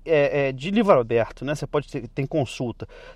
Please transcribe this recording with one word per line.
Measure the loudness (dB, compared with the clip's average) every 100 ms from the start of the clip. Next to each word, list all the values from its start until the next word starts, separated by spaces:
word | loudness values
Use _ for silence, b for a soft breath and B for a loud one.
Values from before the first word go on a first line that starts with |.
| 0
é, | 2 2 2 -2
é |
de | -2 -2
livro | 2 4 4
aberto, | 4 0 0 -4 -8
né? | -6
Você | -4
pode | -4 -4
ter, | -8 -8
tem | -6 -4
consulta. | -2 -2 -4 -8 -8 -14 B B